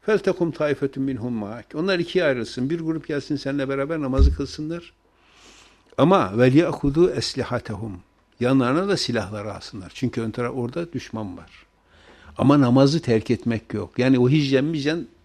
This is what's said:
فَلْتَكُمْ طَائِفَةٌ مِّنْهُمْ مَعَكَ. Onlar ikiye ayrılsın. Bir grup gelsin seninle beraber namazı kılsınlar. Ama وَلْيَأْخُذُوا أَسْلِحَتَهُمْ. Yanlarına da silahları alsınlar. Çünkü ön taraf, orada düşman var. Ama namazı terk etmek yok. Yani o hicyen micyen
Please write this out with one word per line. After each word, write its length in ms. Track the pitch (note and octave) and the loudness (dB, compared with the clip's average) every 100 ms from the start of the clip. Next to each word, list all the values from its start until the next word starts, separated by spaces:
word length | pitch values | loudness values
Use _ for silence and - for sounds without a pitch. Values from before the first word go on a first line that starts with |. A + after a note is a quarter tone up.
| - | 0
فَلْتَكُمْ 460 | G#3+ - F3+ E3+ | 0 0 0 -2
طَائِفَةٌ 360 | - D3+ C#3 C#3 | 0 -2 0 -2
مِّنْهُمْ 500 | C#3 C3+ B2+ B2 A#2 | -4 -4 -4 -4 -6
مَعَكَ. 380 | G2+ A#2 - D3+ | -6 -10 -12 -4
Onlar 220 | F#3 F#3 | -2 -2
ikiye 240 | E3+ F3+ | 0 0
ayrılsın. 460 | D#3+ B2+ A2+ - C3 | 2 0 -4 -4 -4
Bir 100 | E3+ | -4
grup 280 | D#3+ D#3+ - | -4 -6 -6
gelsin 280 | D3 - C#3+ | -8 -4 -6
seninle 340 | C3+ C#3+ C3+ | -4 -4 -4
beraber 320 | C#3 C#3 D#3+ | -4 -4 -4
namazı 340 | C#3 C3 C#3 - | -2 4 4 2
kılsınlar. 580 | C#3 - D3+ E3+ E3+ _ _ _ _ _ - - _ _ _ - | -8 -8 -10 -10 -14 _ _ _ _ _ -20 -20 _ _ _ 0
Ama 360 | D3 F#3+ G2+ G#2+ | 4 4 2 4
وَلْيَأْخُذُوا 800 | B2+ C3+ E3+ - C#3+ C#3+ F3 - | 6 6 2 -2 -2 2 2 0
أَسْلِحَتَهُمْ. 760 | - - A#2 B2 - G2 A2 F2+ _ _ _ _ | -6 -6 -6 -6 -6 -12 -10 -12 _ _ _ _
Yanlarına 480 | A#2+ C3+ B2 D3 G3 | 2 4 4 0 0
da 100 | F#3 | -2
silahları 560 | - A#2 F#2+ G#2+ G#2 | -2 -2 -4 -8 -10
alsınlar. 380 | F#2 - G#2 F#2 - | -12 -14 -16 -14 -6
Çünkü 260 | B2 - | -4 -4
ön 100 | A2+ | -6
taraf, 240 | G#2 A#2+ C3 | -4 -6 -4
orada 380 | A#2+ E3 E3+ | -6 -6 -8
düşman 440 | A#2+ - A2+ G#2 E2+ | -10 -8 -10 -10 -12
var. 140 | - - _ _ _ _ - - - - | -18 -20 _ _ _ _ -20 -20 -20 2
Ama 240 | B2+ D3 | 6 6
namazı 400 | B2+ C3 C#3 D#3+ | 6 6 6 4
terk 300 | - A2+ - | 2 0 2
etmek 420 | A#2 A#2+ A2+ _ | -2 0 -4 _
yok. 260 | G#2+ - - | -8 -6 -2
Yani 200 | B2 C3 | 2 4
o 100 | B2 | 4
hicyen 360 | D3+ C#3 C#3 D3 | 4 4 2 2
micyen 420 | D#3+ C#3 E3+ - _ | -2 -2 -4 -8 _